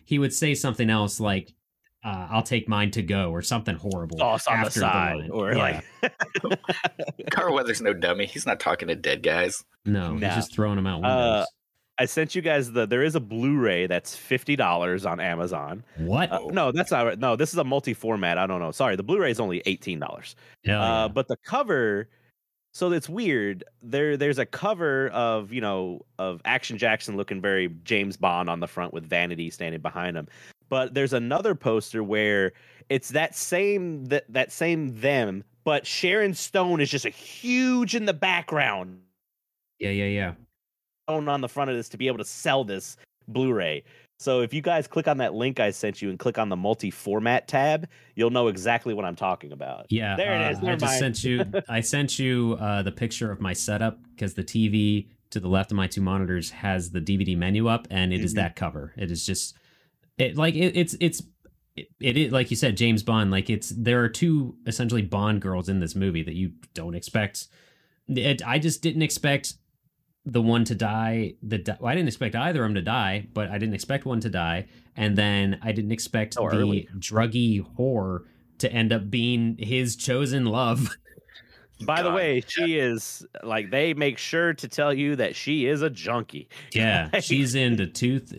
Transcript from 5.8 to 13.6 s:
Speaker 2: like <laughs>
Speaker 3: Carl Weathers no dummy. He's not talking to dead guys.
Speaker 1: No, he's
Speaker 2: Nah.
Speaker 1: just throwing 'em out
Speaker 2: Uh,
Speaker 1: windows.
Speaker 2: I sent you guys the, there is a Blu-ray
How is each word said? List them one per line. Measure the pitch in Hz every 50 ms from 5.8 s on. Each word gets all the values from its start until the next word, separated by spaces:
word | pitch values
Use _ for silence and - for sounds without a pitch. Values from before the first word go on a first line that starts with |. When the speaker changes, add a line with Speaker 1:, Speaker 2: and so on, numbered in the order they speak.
| - - - - -
Speaker 2:
like | 247 - - 196 - - 196 - - 185 -
<laughs> | - - 170 - - 170 - - 147 - - - - 156
Speaker 3:
Carl | - - 185 175 139
Weathers | 139 127 117 110 -
no | 113 104 101
dummy. | 87 90 87 90 98 101
He's | 98 - 143 -
not | 127 101 -
talking | - - 76 - - 85
to | 82
dead | - - - 69 69 -
guys. | 78 78 85 90 92 - - - _ _ _ -
Speaker 1:
No, | 101 104 98 90 82 78
he's | 107
Speaker 2:
Nah. | 104 98 87
Speaker 1:
just | 110 107 - -
throwing | - 107 104 101 98
'em | 95 95
out | 92 80 90
Speaker 2:
Uh, | 127
Speaker 1:
windows. | 131 127 120 117 110 104 92 - _ _ _ _ _ _ _ _ - -
Speaker 2:
I | -
sent | - - 160 160 151 -
you | 180
guys | 156 160 151 143 131 120
the, | 113 120 110
there | 101 120 123 143
is | 160 151
a | 160
Blu-ray | 120 101 110 113 120 139 147 143